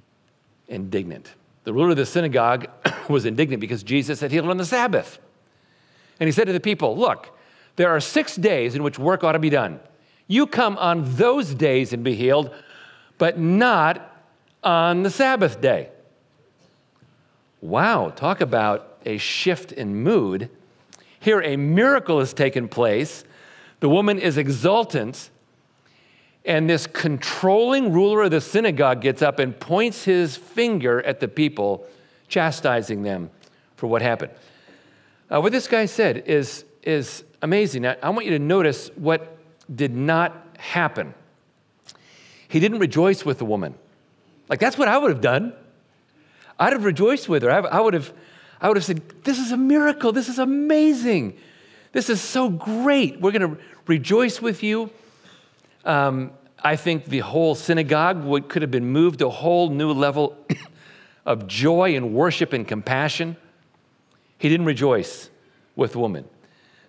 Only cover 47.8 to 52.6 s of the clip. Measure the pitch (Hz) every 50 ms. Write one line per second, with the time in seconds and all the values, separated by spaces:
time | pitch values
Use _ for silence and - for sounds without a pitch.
47.8 | 220 226 180 165 139 - - - - - - - - - - - - 196 214 202
48.8 | 160 190 175 160 - - - - - 277 269 247 262 233 247 247 262 269 285 302
49.8 | 294 294 294 294 - 233 214 269 233 254 247 262 262 262 269 285 294 302 311 302
50.8 | 302 311 294 247 240 247 214 165 120 98 - - - - - _ _ _ - -
51.8 | _ _ - 131 - - 226 185 - - - 254 262 240 175 160